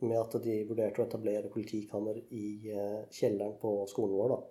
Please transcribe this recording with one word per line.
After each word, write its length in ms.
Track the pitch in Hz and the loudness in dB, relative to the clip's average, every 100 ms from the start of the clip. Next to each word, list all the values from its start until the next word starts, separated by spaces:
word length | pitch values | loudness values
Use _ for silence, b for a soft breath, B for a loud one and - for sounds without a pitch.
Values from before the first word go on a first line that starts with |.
med 160 | 117 113 | 0 2
at 140 | 113 117 | 2 -2
de 220 | 117 107 107 | 0 0 0
vurderte 340 | 113 107 110 | 2 2 2
å 80 | 113 | 0
etablere 420 | 110 110 104 101 | 0 0 0 0
politikammer 720 | 110 101 107 104 104 107 113 113 | -4 -2 -4 -4 -2 -2 -4 -6
i, 400 | 117 104 104 107 | -6 -6 -6 -6
eh, 340 | 104 101 107 107 | -2 -2 -4 -8
kjelleren 460 | - 123 101 104 104 | 2 2 4 0 -2
på 300 | 110 101 98 | 0 0 0
skolen 300 | - 104 98 | 0 2 4
vår, 120 | 120 | 4
da. 80 | 120 - | 2 -2